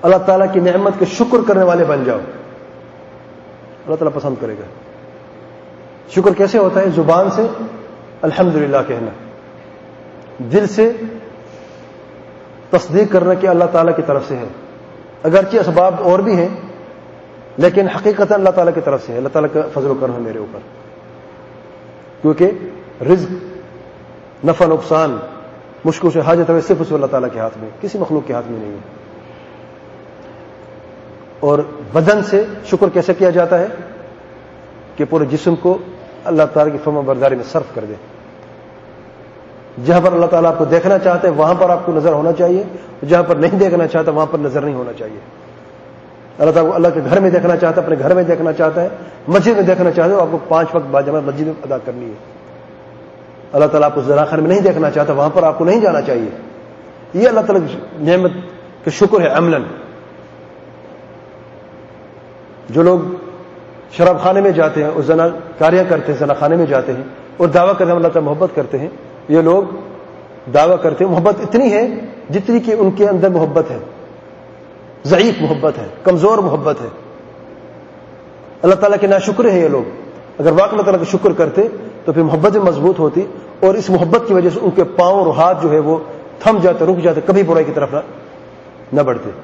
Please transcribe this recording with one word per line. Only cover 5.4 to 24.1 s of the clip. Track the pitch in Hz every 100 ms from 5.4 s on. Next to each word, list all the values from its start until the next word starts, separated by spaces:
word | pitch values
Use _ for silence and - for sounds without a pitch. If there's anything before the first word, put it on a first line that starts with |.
| - - - - - - -
شکر | - 190
کیسے | 185 196 226
ہوتا | 190 -
ہے؟ | 185
زبان | 160 156 165 190
سے | - 226 - - - - - - -
الحمدللہ | 160 147 185 151 143 139 123
کہنا، | 120 113 104 - - - - - - - - - - - - 120
دل | 165 208
سے | 208 226 233 - - - - - - - - - - - - - - - - -
تصدیق | 180 - 165 208
کرنا | 190 175
کہ | 185 190
اللہ | 170 170
تعالیٰ | 170 165 160
کی | 151
طرف | 143 131
سے | 131
ہے، | 107 - - - - - - -
اگرچہ | 160 180 190 226
اسباب | 180 165 185 175
اور | 160 185
بھی | 202 190
ہیں | 175 - - - - - - - - - - -
لیکن | 170 180 190
حقیقتاً | - 202 202 202 208
اللہ | 190
تعالیٰ | 185 175 165
کی |
طرف | 147 135 -
سے |
ہے، | 117
اللہ | 131
تعالیٰ | 156 151
کا | 151 156
فضل | 147 139
و | 135
کرم | 135
ہے | 120
میرے | 113 110
اوپر، | 104 104 - - - - - - - - - - - - - - - -
کیونکہ | 156 151 180 208 - - - -
رزق، | 127 185 180 185 - - - - - - -